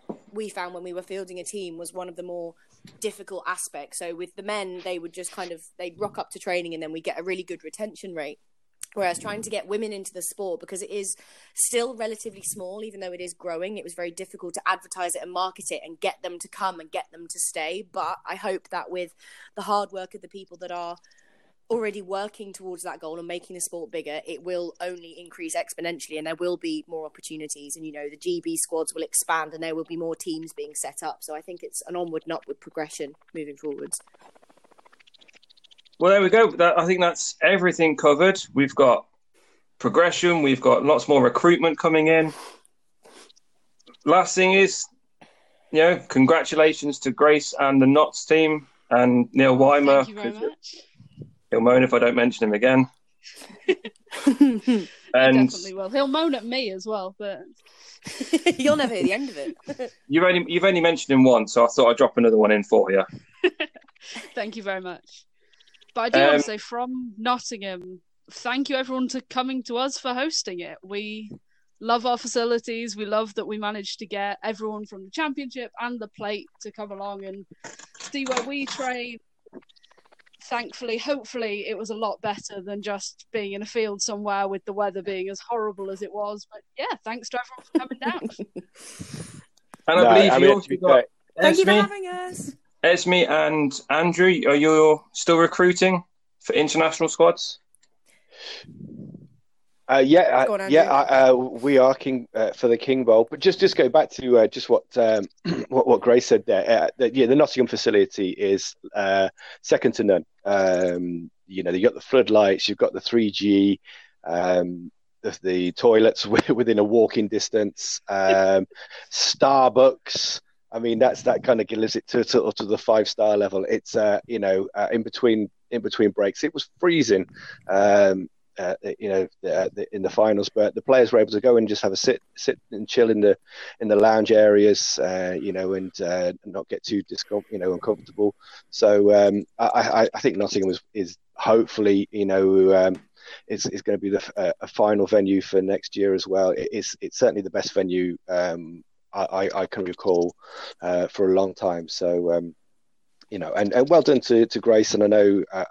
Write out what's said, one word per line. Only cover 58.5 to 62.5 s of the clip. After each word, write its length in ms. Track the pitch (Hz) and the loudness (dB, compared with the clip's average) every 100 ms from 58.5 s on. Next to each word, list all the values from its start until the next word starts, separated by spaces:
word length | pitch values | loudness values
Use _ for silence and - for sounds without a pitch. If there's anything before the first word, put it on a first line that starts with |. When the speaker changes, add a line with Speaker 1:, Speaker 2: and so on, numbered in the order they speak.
| - | 0
Speaker 1:
You'll 180 | 294 302 | 2 2
never 180 | 262 220 | 0 -2
hear 80 | |
the 100 | 180 | -2
end 160 | 208 277 | -2 -6
of 80 | 165 | -10
it. 540 | 139 - - 285 - - | -12 -12 -14 -12 -12 -14
<laughs> 60 | - | -4
Speaker 2:
You've 140 | 147 | 2
only, 200 | 180 180 143 | 4 2 0
you've 120 | 170 | 0
only 180 | 190 180 | 2 4
mentioned 320 | 165 160 - | 2 0 2
him 100 | 135 | 6
once, 300 | 131 120 107 | 6 6 2
so 100 | - | 2
I 40 | 117 | 2
thought 220 | - 120 | 4 4
I'd 60 | 117 | 4
drop 200 | 123 - | 2 4
another 180 | 117 110 | 4 6
one 140 | 104 | 4